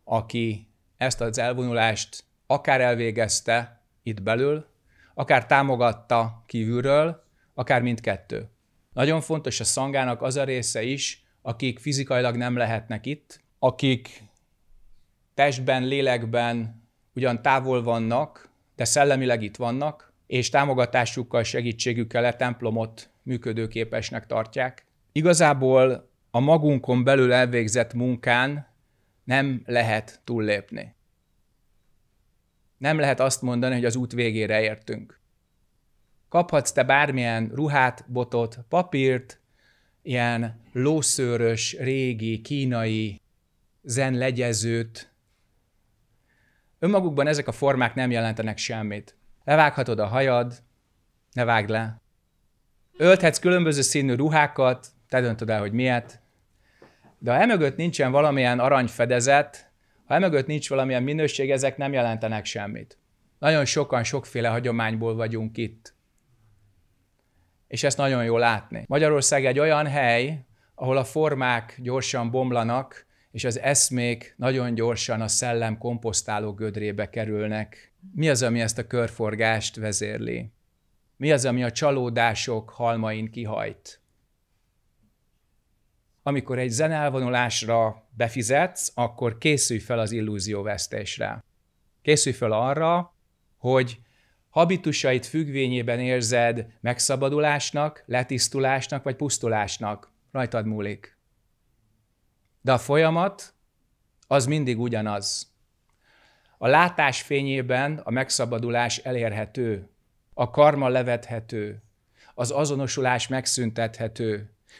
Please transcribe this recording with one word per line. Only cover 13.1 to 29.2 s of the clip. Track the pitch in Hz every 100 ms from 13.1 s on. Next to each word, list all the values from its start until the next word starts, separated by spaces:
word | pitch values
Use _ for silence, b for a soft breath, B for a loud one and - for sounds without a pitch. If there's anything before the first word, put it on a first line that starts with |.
| 147 _ - _ _
akik | 131 123 139 120 - - 107 _ _ _ _ - - - _ _ _
testben, | - 143 127 131 131
lélekben | 127 139 135 123 113 120 120 120 113 113 _ _ _
ugyan | - 127 117
távol | 139 135 131 127
vannak, | 117 117 113 120 151 - - _ _ -
de |
szellemileg | 120 151 143 131 127 117
itt | 104 -
vannak, | 120 127 151 151 _ _ -
és | 127 117
támogatásukkal, | 143 143 127 120 127 120 - 117 120
segítségükkel | 113 123 120 113 123 117 113 120
e | 120
templomot | 117 123 120 117 113 110 113 - _
működőképesnek | - 120 120 113 110 113 110 117 113 113 -
tartják. | 113 110 139 127 - _ _ _
Igazából | 147 160 170 156 135 131 131 131 123 - _ _
a | 120
magunkon | 139 165 147 135 - 123
belül | 123 135 123
elvégzett | 123 123 120 110 120 117
munkán | 120 127 120 - 120 131 147 - _ _ _ _ _